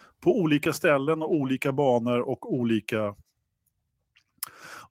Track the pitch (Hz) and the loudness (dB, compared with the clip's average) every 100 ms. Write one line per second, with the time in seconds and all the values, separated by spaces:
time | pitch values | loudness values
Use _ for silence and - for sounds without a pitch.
0 | - _ 170 226 156 147 160 - 175 139 | -20 _ 0 2 2 2 0 0 2 2
1 | 143 160 156 156 131 131 143 135 139 120 | 2 -2 0 -2 0 -2 -2 0 2 2
2 | 120 120 127 123 240 143 117 110 - 110 | 2 0 -2 -6 -4 -2 0 0 -2 -4
3 | 104 101 _ _ _ _ _ _ _ _ | -4 -6 _ _ _ _ _ _ _ _
4 | _ _ _ _ - - - - - | _ _ _ _ -16 -16 -20 -20 -6